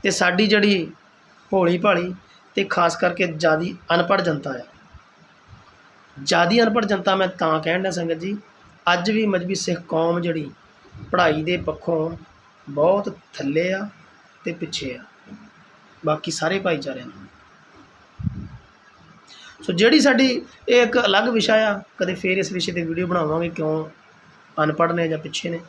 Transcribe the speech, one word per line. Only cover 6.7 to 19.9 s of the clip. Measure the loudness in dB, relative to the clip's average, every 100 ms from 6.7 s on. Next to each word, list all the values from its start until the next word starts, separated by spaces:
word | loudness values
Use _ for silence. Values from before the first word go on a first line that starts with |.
| 2 0
ਜਨਤਾ | 0 0 0
ਮੈਂ | 0
ਤਾਂ | 0 0 0
ਕਹਿਣ | 0 -2
ਡਿਆ | -2
ਸੰਗਤ | -4 -4
ਜੀ, | -4 -6 -8 -12 _ -20 -6 0
ਅੱਜ | 0 2
ਵੀ | 0 0
ਮਜ਼੍ਹਬੀ | 0 -2 -4
ਸਿੱਖ | -4 -6
ਕੌਮ | -2 -2 0 0
ਜਿਹੜੀ | -2 -4 -6 -14 _ _ -20 -20 -4
ਪੜ੍ਹਾਈ | 2 2 2
ਦੇ | -2 -2
ਪੱਖੋਂ | -4 -6 -4 -2 -2 -6 -18 _ _ _ -12
ਬਹੁਤ | 0 2 2 -2 -12 _
ਥੱਲੇ | -8 -2 -2 0
ਆ | -4 -6 -12 -20 _ _ _
ਤੇ | -12
ਪਿੱਛੇ | -8 -8 -8 -10 -12
ਆ | -16 _ -20 -20 -20 _ _ _ _ _ -4
ਬਾਕੀ | -4 -4
ਸਾਰੇ | -4 -2 -2
ਭਾਈਚਾਰਿਆਂ | -2 -2 -4 -10 -14
ਨਾਲੋਂ। | -18 -20 _ -20 _ _ -20 -20 _ _ _ -8 -8 -14 -18 _ _ -20 _ -20 -20 _ -20 -20 -12
ਸੋ | -6
ਜਿਹੜੀ | 2 6